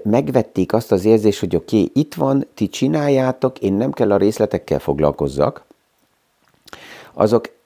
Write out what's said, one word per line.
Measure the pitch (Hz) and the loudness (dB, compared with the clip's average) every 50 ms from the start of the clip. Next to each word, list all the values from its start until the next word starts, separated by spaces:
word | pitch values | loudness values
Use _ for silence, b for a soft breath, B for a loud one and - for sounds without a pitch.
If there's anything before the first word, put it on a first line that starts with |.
| - | 2
megvették | 104 107 127 151 143 131 131 110 - - 95 92 - - | 2 0 0 0 0 0 -2 -2 -2 -2 -4 -2 0 -2
azt | 113 117 - 107 | -2 -2 0 0
az | 92 92 | 0 4
érzést, | 110 113 110 104 107 101 - | 4 4 4 4 2 0 0
hogy | - 87 90 | -2 -2 -2
oké, | 82 - - - 107 95 - - | -2 -2 0 0 2 2 2 0
itt | 131 151 - - | -2 -2 -2 -4
van, | 165 143 135 139 139 - - _ | -4 -2 0 0 -2 -2 -4 _
ti | - 110 95 | -6 -6 -6
csináljátok, | - - - 135 156 156 147 143 139 131 131 131 127 - - 127 - - | -4 -2 -2 -2 0 0 0 0 0 2 0 0 -2 -2 -2 -4 -4 -4
én | - 98 98 | -4 -2 -2
nem | 98 120 139 143 | -2 -2 -4 -2
kell | - 120 104 101 | 0 0 2 2
a | |
részletekkel | 101 98 104 107 - 107 101 - 90 - - 76 67 | 2 2 2 0 0 0 -2 -2 -4 -4 -4 -4 -2
foglalkozzak, | - - 71 71 76 73 73 - 76 69 67 69 73 135 - - - _ _ _ _ _ _ _ _ _ _ _ _ _ _ _ _ _ _ _ _ _ B B B B B B B B B | -2 -2 -2 0 0 0 0 0 -4 -4 -2 0 -2 -2 -2 -6 -14 _ _ _ _ _ _ _ _ _ _ _ _ _ _ _ _ _ _ _ _ _ B B B B B B B B B
azok | B 110 104 117 113 - - - _ _ | B 2 4 2 2 0 -2 -14 _ _